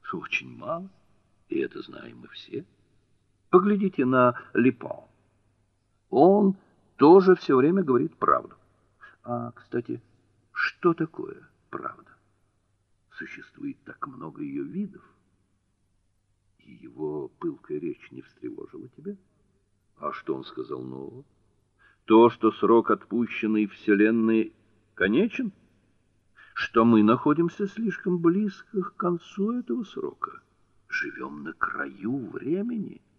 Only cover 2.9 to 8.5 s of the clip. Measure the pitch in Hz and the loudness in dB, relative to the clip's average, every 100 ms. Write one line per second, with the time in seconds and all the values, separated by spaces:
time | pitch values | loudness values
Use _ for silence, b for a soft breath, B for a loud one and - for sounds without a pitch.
2.9 | _ _ _ _ _ _ 180 196 202 196 | _ _ _ _ _ _ 4 4 0 -2
3.9 | - 127 131 123 120 B - 120 120 - | -2 0 4 4 2 B 2 2 0 -10
4.9 | - - _ _ _ _ _ _ _ _ | -14 -16 _ _ _ _ _ _ _ _
5.9 | _ _ 113 160 202 202 190 _ _ _ | _ _ 4 6 6 2 0 _ _ _
6.9 | _ 143 185 185 175 - 135 139 190 165 | _ 8 10 8 4 4 2 4 2 2
7.9 | 123 156 _ - 65 - | 0 0 _ 0 0 -2